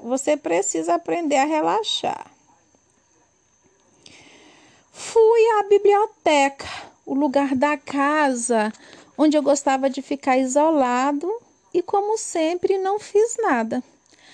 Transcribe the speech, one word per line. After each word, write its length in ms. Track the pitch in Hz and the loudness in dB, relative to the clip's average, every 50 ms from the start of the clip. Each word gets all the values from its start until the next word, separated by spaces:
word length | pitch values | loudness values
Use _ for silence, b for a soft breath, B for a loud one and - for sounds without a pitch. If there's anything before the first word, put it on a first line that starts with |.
| - | -6
Você 320 | 233 247 269 - - 302 | -6 -6 -4 -2 -2 -2
precisa 580 | 285 - 320 339 339 403 - - 330 320 330 339 | -2 -2 -2 -2 -2 -2 -2 -4 -4 -2 -2 -2
aprender 400 | 339 339 - 330 339 339 294 285 | -2 -2 -4 -4 -4 -2 0 0
a 100 | 269 269 | 0 0
relaxar." 880 | 302 320 302 311 330 349 440 440 - - - - - - - - - - _ _ _ _ _ _ _ _ _ _ _ _ _ _ _ _ _ _ _ _ _ _ _ _ _ _ _ _ _ _ _ _ B B B B B B B B B B B B B B B B B B B _ | 0 0 0 0 0 -2 -2 -2 -4 -4 -4 -4 -6 -6 -8 -12 -16 -20 _ _ _ _ _ _ _ _ _ _ _ _ _ _ _ _ _ _ _ _ _ _ _ _ _ _ _ _ _ _ _ _ B B B B B B B B B B B B B B B B B B B _
Fui 580 | - - - - 466 453 440 466 466 440 453 440 415 | -16 -14 0 2 4 6 6 6 6 6 4 4 2
à 60 | 403 | 2
biblioteca, 1040 | 392 415 403 415 415 403 403 415 440 - _ _ 349 302 285 277 277 277 - - - B B B B B B _ | 2 2 4 4 4 4 4 2 -2 -4 _ _ 2 2 4 2 0 -2 -6 -12 -14 B B B B B B _
o 80 | - 277 | -6 -2
lugar 440 | 269 294 294 254 277 285 277 277 | -2 0 0 0 0 0 0 0
da 200 | 254 262 294 294 | 0 0 0 -2
casa 960 | 294 - - - 285 277 285 302 311 302 277 262 240 233 240 240 220 208 214 220 B B B B B B B B - | -4 -6 -8 -4 -2 -2 0 0 0 0 0 0 -2 -2 -2 0 0 0 -2 -4 B B B B B B B B 2
onde 180 | 277 311 285 | 2 4 4
eu 60 | 302 277 | 4 2
gostava 480 | 277 277 285 - 285 269 269 262 269 | 2 0 2 2 0 0 0 0 -2
de 100 | 262 - | -4 -4
ficar 380 | 262 - 285 269 - - 254 254 | -6 -6 -8 -4 -2 0 0 2
isolado, 920 | 269 262 254 285 294 320 320 294 269 247 247 247 262 277 294 285 320 349 427 480 - _ _ _ _ _ - | 0 0 2 2 2 2 2 2 2 0 0 0 0 0 -2 -2 -4 -6 -8 -8 -10 _ _ _ _ _ -4
e, 80 | 359 359 | -4 -2
como 340 | - - 403 403 415 440 | 0 -2 -2 0 -2 -4
sempre, 640 | 440 - - - 349 320 311 349 359 - 392 403 381 | -4 -6 -6 -4 -2 -2 -2 -2 -2 -2 -2 -2 -2
não 220 | 370 381 392 415 | -2 -2 -4 -4
fiz 360 | 403 - - 403 440 480 - - | -6 -2 0 0 0 2 -2 -4
nada. 420 | 440 392 285 233 226 226 233 247 - _ _ _ b b b b b b | -2 0 0 0 -2 -2 -4 -8 -8 _ _ _ b b b b b b